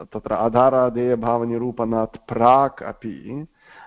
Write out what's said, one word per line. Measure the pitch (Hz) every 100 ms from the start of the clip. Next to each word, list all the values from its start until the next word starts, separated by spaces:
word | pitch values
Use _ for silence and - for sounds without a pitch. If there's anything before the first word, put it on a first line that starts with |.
तत्र | - 107 -
आधारादेयभावनिरूपणात् | 95 113 120 131 131 127 117 123 117 117 120 117 117 123 120 113 113 110 -
प्राक् | - 117 117 131 135 -
अपि | - - 113 67 85 135 160 _ _ -